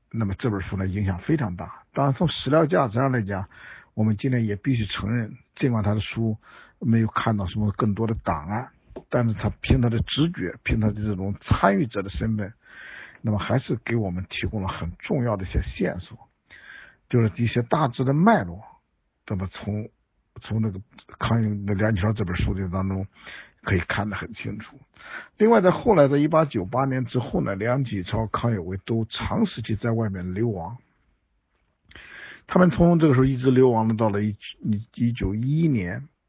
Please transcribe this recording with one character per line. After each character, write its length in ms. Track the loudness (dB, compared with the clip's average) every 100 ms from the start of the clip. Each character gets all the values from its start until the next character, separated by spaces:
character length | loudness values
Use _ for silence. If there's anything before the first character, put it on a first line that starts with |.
| _
那 140 | -4
么 100 | -2
这 160 | -2 -2
本 100 | -2
书 140 | -4 -4
呢， 80 | -4
影 160 | -2
响 160 | -2 -2
非 160 | -2 -2
常 180 | -2
大。 300 | -6 -12 -16 _
当 120 | -2
然 80 | 0
从 140 | 2 0
史 240 | -2 0
料 160 | 2 4
价 220 | 2 0
值 60 |
上 180 | 0 0
来 100 | 0
讲， 260 | -2 -4 -8 -14 -20 -20 -10
我 80 | -2
们 140 | 0 0
今 160 | 0
天 120 | 0
也 120 | 0 -2
必 180 | 0
须 100 | 0
承 300 | -2 -4 -4
认， 220 | -2 -4 -10 _
尽 160 | -4 0
管 140 | 2
他 100 | 2
的 60 | 0
书 360 | -2 -2 -2 -2 -8 -20 -20 -6
没 180 | 2 4
有 80 | 2
看 300 | 0 0 0
到 100 | -2
什 140 | -2
么 100 | -2
更 240 | 0 0
多 140 | 0 -2
的 80 | -2
档 240 | -2 -4 -4
案， 220 | -8 -8 _ _ -20 -4
但 200 | 0 0
是 60 |
他 140 | 0 -2 -2
凭 200 | 2 2
他 80 | 4
的 120 | 0
直 280 | 0 0 0
觉， 240 | -2 -6 -6
凭 160 | -2 0
他 80 | 2
的 60 |
这 200 | 0 -2
种 220 | -2 -4 -6
参 380 | -2 2 4 2
与 80 | 0
者 160 | -2
的 80 | -6
身 260 | -4 -2 -2
份， 160 | -4 -10 _ -20 -20 -18 -20 -8
那 100 | -2
么 80 | -2
还 200 | 0 -2
是 180 | 0 -4
给 100 | -2
我 160 | -2 -2
们 160 | -4 -8
提 180 | -6 -6
供 160 | -4
了 60 | -6
很 240 | -6 -8 -8
重 260 | -2 0
要 120 | 0 -2
的 80 |
一 20 | -2
些 120 | -4
线 360 | -4 -2 -4 -4
索， 180 | -10 -18 -20 _ _ -20 -20 -20 -20 _ -2
就 120 | 2
是 120 | 2 2
一 40 | 0
些 120 | 0
大 260 | 0 2 0
致 160 | 0
的 100 | 0
脉 300 | 4 4 4
络。 180 | 2 -10 -16 -20 _ _ _ _ -8
那 80 |
么 140 | -6 -6
从， 420 | -8 -6 -6 -6 _ _ _ _ -18
从 220 | -6 -2
那 80 | -2
个 100 | -4 -12 -20 -20 -6
康 240 | 0 2
有， 100 | 2 0 -2
那 80 |
梁 200 | 0 2
启 60 | 2
超 120 | 0
这 120 | 0
本 120 | -2 -2
书 180 | -2
的 140 | -2 -2
当 200 | -2 -2
中 160 | -4 -6 _ -20 -20 -20 _
可 120 | -2
以 60 | 0
看 280 | 0 -4 -4
得 60 |
很 180 | -6 -10
清 260 | -10 -10 -10
楚。 180 | -12 -20 _ _ -18 -16 -12 2
另 140 | 6
外 100 | 6
在 120 | 6
后 240 | 4 4 6
来 100 | 6
的 140 | 6
一 80 | 4
八 160 | 4
九 200 | 2 0
八 200 | -2 0
年 200 | 0 0
之 140 | -2 -2
后 220 | -2 -2
呢， 160 | -2 -2
梁 280 | 0 0
启 200 | 0 -4
超、 240 | -4 -2 -2
康 240 | 0 0
有 100 | 0
为 160 | -2 -6 -2
都 180 | -2 -2
长 380 | -6 -4 0
时 160 | 0 -2
期 120 | -6
在 160 | -4 -2
外 180 | 0 -2
面 240 | -4 -6
流 160 | -2 -2
亡。 300 | -2 -8 -12 _ _ _ _ _ _ _ _ _ _ _ -20 -20 -18 -18 -18 0
他 120 | 4
们 120 | 6
从 280 | 6 6 6
这 100 | 6
个 60 |
时 60 | 6
候 60 | 4
一 100 | 2
直 140 | 4
流 180 | 6 6
亡 280 | 6 2 2
到 120 | 2
了 140 | 2
一， 140 | -2 -4 -10 -8
一， 260 | -4 -4 -4
一 180 | -2 -2
九 220 | 0 -2
一 260 | -2 0 2
一 80 | 2
年， 400 | 2 -2 -6 -10 _